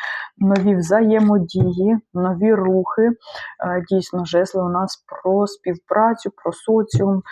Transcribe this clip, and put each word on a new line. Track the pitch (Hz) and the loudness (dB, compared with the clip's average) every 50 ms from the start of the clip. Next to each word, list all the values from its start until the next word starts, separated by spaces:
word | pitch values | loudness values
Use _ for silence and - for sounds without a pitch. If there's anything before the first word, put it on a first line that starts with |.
| - - - - - - - _ | -10 -10 -10 -10 -12 -14 -6 _
нові | 196 196 196 196 185 208 202 | 0 2 2 2 2 2 2
взаємодії, | 180 170 165 196 220 226 214 220 220 214 208 208 202 170 165 - 185 185 180 175 180 190 208 226 214 - _ - | 0 0 0 2 2 4 4 4 4 4 4 4 2 0 0 0 0 0 0 0 0 0 2 0 0 -2 _ -6
нові | 175 180 185 185 170 202 220 220 | -4 -2 -2 -2 0 2 2 2
рухи. | 202 190 185 190 185 185 - - 226 220 240 | 2 2 2 2 2 0 0 0 2 2 2
Е, | 233 - _ - - - - - - - - 180 180 180 175 - | 0 -2 _ -16 -18 -16 -16 -16 -12 -10 -6 -4 -4 -4 -2 0
дійсно, | 196 190 175 - - 180 175 | 0 -2 0 -2 -6 -6 -4
жезли | 156 170 175 185 185 - 190 180 | -2 0 0 0 0 -2 -2 -2
у | 175 | -2
нас | 175 180 190 190 - - _ _ | -2 -2 -2 -4 -6 -12 _ _
про | - - - 185 190 202 202 202 | -18 -6 -2 0 0 0 0 -2
співпрацю, | 202 - _ 180 175 175 - - - 214 220 233 226 226 - - - | -4 -8 _ -6 -6 -6 -6 -2 0 2 2 2 0 -2 -6 -10 -12
про | _ - 170 170 | _ -8 -8 -8
соціум. | - - - 220 220 214 220 - - 202 196 196 190 - - | -6 -2 0 0 0 0 0 -2 0 0 0 0 -2 -4 -8